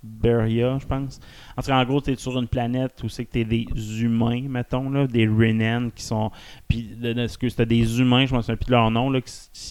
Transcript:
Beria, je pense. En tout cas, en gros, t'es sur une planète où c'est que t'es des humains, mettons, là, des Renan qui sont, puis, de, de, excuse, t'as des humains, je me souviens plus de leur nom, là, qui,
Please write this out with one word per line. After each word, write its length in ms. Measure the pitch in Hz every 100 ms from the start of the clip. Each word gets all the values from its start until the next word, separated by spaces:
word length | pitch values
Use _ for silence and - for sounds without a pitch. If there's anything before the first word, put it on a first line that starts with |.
Beria, 720 | 110 110 120 117 110 113 123 135
je 60 | -
pense. 320 | 135 139 - - - - -
En 60 |
tout 60 | 127
cas, 100 | 131
en 60 |
gros, 160 | 127 139
t'es 140 | 139
sur 240 | 131 - 127
une 80 | 117
planète 540 | 127 120 127 131 -
où 60 | 117
c'est 160 | -
que 80 | 120
t'es 120 | 123
des 200 | 110 117 117 117 107 110
humains, 400 | 117 113 113 120 135
mettons, 400 | 127 123 127 135
là, 200 | 139 139
des 180 | 117 110
Renan 640 | 110 113 110 113 120 120
qui 140 | -
sont, 260 | - 110 110 - - - -
puis, 220 | 117 110 107
de, 160 | 117
de, 100 | 117
excuse, 320 | 117 - 123 -
t'as 80 |
des 360 | 117 117 113 117
humains, 260 | 127 123 135
je 100 | 127
me 40 |
souviens 160 | 110 113
plus 100 | -
de 60 |
leur 160 | 123 110
nom, 180 | 113 131
là, 100 | 131
qui, 120 | - - - - -